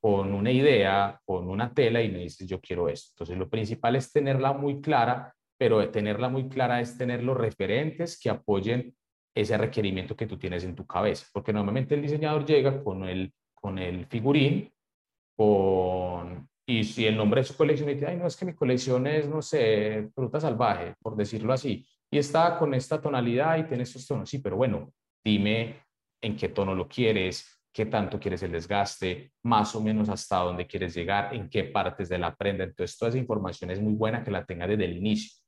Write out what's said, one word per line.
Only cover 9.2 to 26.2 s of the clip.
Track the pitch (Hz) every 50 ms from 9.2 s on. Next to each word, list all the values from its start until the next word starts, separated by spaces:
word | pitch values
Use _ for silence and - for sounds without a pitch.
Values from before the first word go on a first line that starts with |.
| _ _ _
ese | - 107 98 107 104
requerimiento | 107 113 - 117 104 98 95 92 92 - -
que | - 117
tú | - 101 90
tienes | - 92 90 87 87
en | 92 85
tu | - -
cabeza. | _ - 90 101 104 85 - - - _
Porque | 101 - - 104
normalmente | 104 101 98 107 131 135 135 151
el | 147 143
diseñador | 139 147 147 156 151 151 151 143
llega | 143 156 139 127 139 135 135 -
con | 104 95 92 95
el, | 92 90 92 95 92 _ _ _ _ _
con | _ - 101 95 95
el | 92 90 87 90 87
figurín, | - - 117 110 135 143 151 135 139 165 190 - - _ _ _ _ _ _ _ _ _ _ _ _ _
con, | - 110 104 104 98 95 95 95 92 90 90 92 92 90 90 90 87 87 87 87 82 - _ _ _ _
y | - 123 113 107
si | 107 - - 110
el | 107 107
nombre | 107 107 101 110 135
de | 127
su | - -
colección | - 156 147 151 135 147 143
y | 139
dice, | 139 143
"Ay, | 151 180
no, | 175 175
es | 170 -
que | - 190
mi | 185 160
colección | - 147 127 127 127 127 135 127 127 127
es, | 143 151 156 151 143
no | 151 156 143
sé, | - - 151 120 110 110 104 107 107 107 107 107 107 _
fruta | - 131 117 - 151
salvaje", | 156 151 120 110 123 110 98 87 85 87 87 _
por | _ 113 110
decirlo | 107 104 107 - 107 107 113 127
así, | 127 - 139 104 - - _ _ _ _ _
y | - 147
está | 143 143 147 160 165 175 170 -
con | 165 147 135
esta | 127 131 - 160 151
tonalidad | - 156 143 127 120 120 117 123 143 160 165 160
y | 156
tiene | 160 131 120 123
estos | - - 131 -
tonos. | - 143 117 98 -
Sí, | - 139
pero | - 101 92
bueno, | 98 127 127 98 85 - - _ _ _ _ _ _ _
dime | 110 104 98 101 104 107 113 117 113 - - _ _ _ _ _ _ _ _